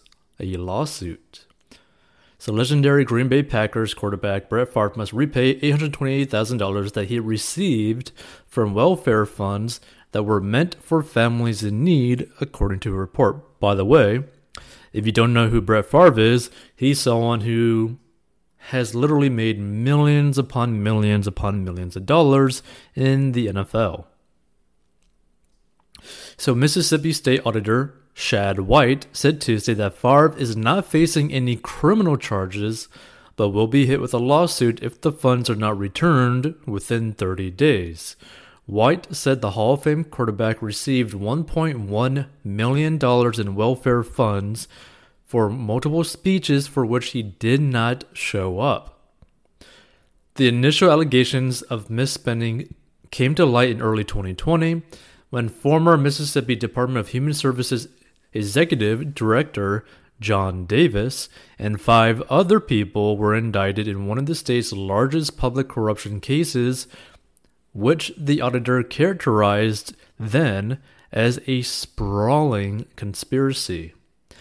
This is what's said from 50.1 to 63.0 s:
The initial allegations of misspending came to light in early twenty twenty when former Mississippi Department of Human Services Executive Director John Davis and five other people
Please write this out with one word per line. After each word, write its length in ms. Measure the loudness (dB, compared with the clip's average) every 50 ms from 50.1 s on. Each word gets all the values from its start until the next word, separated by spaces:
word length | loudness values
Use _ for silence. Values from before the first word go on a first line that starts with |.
| _ _ _ _ _
The 140 | 0 2 2
initial 420 | 2 4 2 2 4 4 6 6
allegations 720 | 6 4 4 4 4 2 2 2 0 -2 -2 -2 -4 -6 -6
of 260 | -6 -8 -8 -6 -6
misspending 840 | -4 -2 -2 -2 -4 -6 -4 -4 -4 -2 -2 -4 -4 -6 -8 -12 -16 -20 _ _ _ _ _ -14
came 240 | -4 0 0 0 4
to 100 | 4 4
light 240 | 4 6 4 4 2
in 100 | 2 0
early 240 | -2 0 0 0 -2
twenty 300 | -4 -6 -6 -6 -6 -8
twenty 480 | -4 -2 0 0 2 2 0 -2 -4 -6 -10 -20 -20 -20 -20 -20 _ _ _
when 180 | -6 -6 -4 -6
former 480 | -8 -4 0 2 2 4 6 6 6
Mississippi 580 | 6 4 2 0 -2 -6 -2 -2 -2 0 0 -2
Department 440 | -2 -2 -4 -2 -2 -2 0 -2 -4
of 100 | -4 -4
Human 240 | -4 -4 -2 -2 -2
Services 560 | 0 0 -2 0 0 -4 -4 -4 -6 -6 -10 _ _ _ _ _ _ _ _ _
Executive 800 | -6 -4 -2 0 0 2 2 2 0 0 0 0 -2 -4 -8 -6
Director 720 | -2 0 2 2 2 0 -2 -4 -4 -2 -2 -2 -4 -6 _ -20 _ _ _ _ _
John 460 | -4 0 0 0 0 -2 -4 -6 -4
Davis 640 | -2 2 2 2 2 2 0 -2 -4 -6 -8 -12 -14 _ -20 -20 _ _ -6
and 220 | -4 -4 -4 -2
five 400 | 2 4 6 6 6 4 2 0 -2 0
other 320 | 2 2 4 4 4 2
people 560 | 2 0 0 0 0 -2 -2 -2